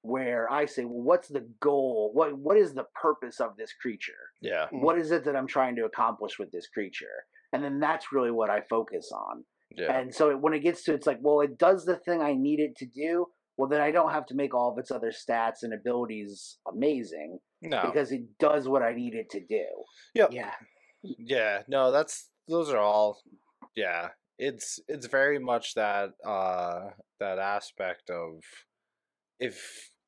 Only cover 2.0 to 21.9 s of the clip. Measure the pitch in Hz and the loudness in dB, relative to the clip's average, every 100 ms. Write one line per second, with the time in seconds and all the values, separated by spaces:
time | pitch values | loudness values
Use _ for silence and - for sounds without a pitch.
2 | 107 127 156 139 143 208 180 131 120 - | 0 2 0 0 4 4 4 0 -8 0
3 | 160 147 123 - 117 101 110 - 123 104 | 0 2 -4 -4 -4 -4 -14 -8 -8 -6
4 | - - - _ - 87 - 135 147 170 | -10 -12 -20 _ -4 -2 -2 2 2 2
5 | 156 165 139 139 131 143 127 120 110 - | 2 0 2 -2 0 0 0 0 -4 2
6 | 113 110 104 - 92 85 - - 98 - | 0 0 -8 -6 -8 -8 -8 -8 -6 -8
7 | 53 50 - _ _ 127 143 139 151 160 | -12 -14 -16 _ _ -4 -4 0 0 0
8 | - 139 120 117 107 104 - 117 110 90 | 0 0 2 2 2 0 0 -2 -2 -6
9 | - 53 50 60 - _ _ - 90 131 | -8 -10 -8 -10 -16 _ _ -6 -2 -2
10 | 127 - 156 135 151 151 156 170 - 147 | -2 2 2 4 0 2 0 0 -2 0
11 | 156 120 143 147 143 127 175 190 160 175 | 0 2 4 4 4 4 4 6 2 -2
12 | - 170 147 135 139 151 151 123 127 123 | 0 0 0 0 0 2 0 -2 -14 -8
13 | 156 170 175 _ _ - 135 147 147 165 | -2 -2 -2 _ _ -4 0 2 4 4
14 | 156 156 151 135 143 127 123 113 123 127 | 2 0 -4 -2 0 2 0 -2 -6 -4
15 | 113 107 - 117 113 113 117 107 113 123 | -4 -6 -2 0 0 -2 -8 -6 -2 -2
16 | 120 110 101 98 - - - - 143 139 | -2 -6 -10 -12 -18 -14 -10 -2 0 0
17 | 98 80 76 90 _ _ 165 131 127 151 | -4 -10 -12 -14 _ _ -4 -2 0 0
18 | 131 131 117 _ 151 147 131 135 117 117 | 0 -4 -8 _ 4 4 2 2 2 0
19 | 123 113 - 101 90 107 - 50 - - | -6 -6 -8 -10 -2 -2 -2 -8 -14 -20
20 | - 233 185 123 - - 233 _ _ _ | -6 4 4 4 -10 -12 -16 _ _ _
21 | 196 - 117 131 107 101 117 135 131 | -14 -12 -2 2 2 0 0 2 4